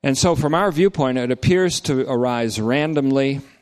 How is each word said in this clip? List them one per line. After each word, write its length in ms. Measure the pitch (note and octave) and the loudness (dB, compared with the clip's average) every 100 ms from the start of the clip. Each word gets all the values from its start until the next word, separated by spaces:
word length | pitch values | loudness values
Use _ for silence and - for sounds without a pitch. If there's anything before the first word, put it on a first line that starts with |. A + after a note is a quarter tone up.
And 140 | C#3+ C3 | 0 0
so 200 | F#3 D3+ | 2 2
from 180 | D3+ | 0
our 160 | D#3+ G3+ | 0 0
viewpoint, 480 | D#3 F#3+ D#3+ C3 B2+ | 2 0 2 0 0
it 120 | B2 | -2
appears 500 | B2+ - F3+ F#3 - | 0 2 2 2 -2
to 260 | - C3 C3+ | -2 -2 0
arise 500 | B2 B2 A#2+ A2+ A2 | 0 0 0 -2 -2
randomly 800 | A2 C#3 D#3 D3 C3+ C3+ C3+ C#3 - _ | 0 0 0 0 0 0 0 -4 -10 _